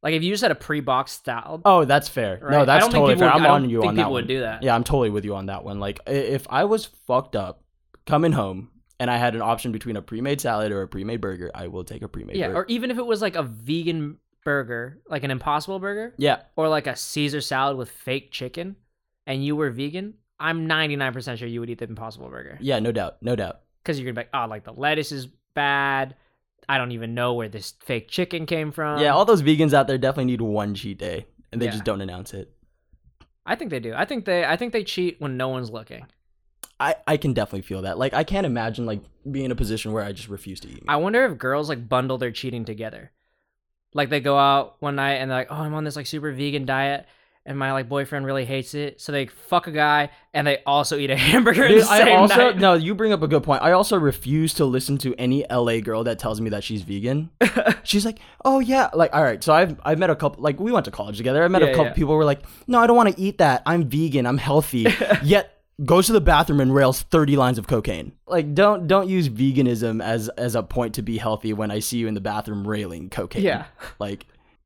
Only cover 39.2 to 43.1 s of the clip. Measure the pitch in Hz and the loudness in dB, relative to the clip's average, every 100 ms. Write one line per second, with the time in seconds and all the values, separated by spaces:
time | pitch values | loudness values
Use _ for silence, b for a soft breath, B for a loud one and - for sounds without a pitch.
39.2 | 143 135 131 120 110 110 110 107 101 95 | -10 -6 -6 -4 -2 -4 -4 -6 -6 -10
40.2 | 113 98 - 92 - - - 147 180 226 | -12 -14 -14 -16 -18 -14 -4 -2 0 2
41.2 | 262 135 127 143 151 135 113 127 127 127 | 0 0 -2 -2 -2 -8 -2 -2 0 -4
42.2 | 123 113 131 120 113 107 110 - - | -6 -6 -10 -8 -10 -10 -10 -12 -20